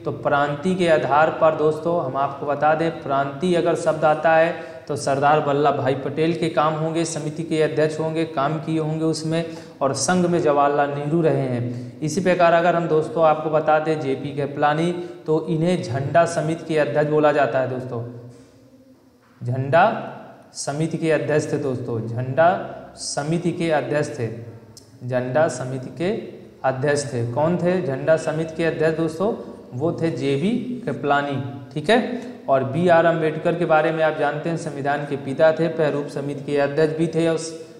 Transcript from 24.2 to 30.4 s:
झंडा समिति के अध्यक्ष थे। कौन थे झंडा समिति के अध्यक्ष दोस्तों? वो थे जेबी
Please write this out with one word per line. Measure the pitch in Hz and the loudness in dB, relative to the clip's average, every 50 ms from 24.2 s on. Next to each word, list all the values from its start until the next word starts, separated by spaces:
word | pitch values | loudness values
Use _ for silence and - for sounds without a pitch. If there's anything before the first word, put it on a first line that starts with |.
| 117 107 107 - - - - - - - - - - - - - 123 123 | -6 -6 -6 -10 -14 -16 -18 -20 -20 -20 -20 -20 -20 -20 -20 -12 -8 -2
झंडा | 127 123 127 127 127 151 160 170 | -2 -2 -2 0 2 2 2 2
समिति | - - 127 127 131 135 131 | 0 -4 -6 -6 -6 -8 -8
के | - - - 165 185 226 - - - - - - - - - - | -10 -6 -4 -2 -2 -2 -4 -6 -12 -16 -18 -20 -20 -16 -2 -2
अध्यक्ष | 131 127 127 135 147 147 143 143 127 | -2 0 0 0 2 2 2 0 -2
थे। | 131 120 117 117 | -4 -4 -4 -2
कौन | 120 151 151 165 180 | 0 0 2 2 2
थे | 170 170 175 180 185 170 | 2 2 2 0 0 0
झंडा | 135 135 131 143 151 160 | -2 -4 -2 2 2 2
समिति | 156 - 160 151 156 160 160 - | 2 2 -4 -4 -4 -4 -6 -4
के | - 165 | -2 -2
अध्यक्ष | 160 156 - 156 165 160 | -2 0 2 0 0 2
दोस्तों? | 156 160 156 160 - 190 220 226 - - - - - - - - | 0 -2 -4 -2 -2 -2 -2 -2 -4 -10 -14 -16 -18 -18 -12 -8
वो | 123 147 170 | -4 -2 -2
थे | 165 - 160 165 | -2 0 -2 -2
जेबी | 139 127 135 139 139 139 | -2 -2 0 0 0 2